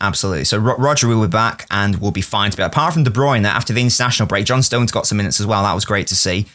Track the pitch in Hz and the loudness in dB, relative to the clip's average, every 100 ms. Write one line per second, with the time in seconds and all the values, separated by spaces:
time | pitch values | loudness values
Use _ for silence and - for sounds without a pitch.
0 | 98 - 98 82 64 107 110 117 131 143 | -2 -2 -2 -2 -2 0 0 2 0 2
1 | 117 113 107 107 113 - - 101 101 90 | 2 2 2 2 0 -4 -6 -2 0 0
2 | 101 98 - 104 101 101 90 147 160 165 | -2 -2 -2 -2 -2 -2 -2 0 0 2
3 | 131 107 139 123 101 - - 117 123 - | 2 2 2 2 2 0 -2 0 0 0
4 | 127 - 107 98 110 127 131 120 117 - | 0 0 0 0 0 2 2 2 0 0
5 | - 104 101 - 104 104 101 87 - 101 | -2 -2 -2 -2 0 0 2 0 0 -2
6 | 87 - 95 92 110 | 0 0 0 0 -4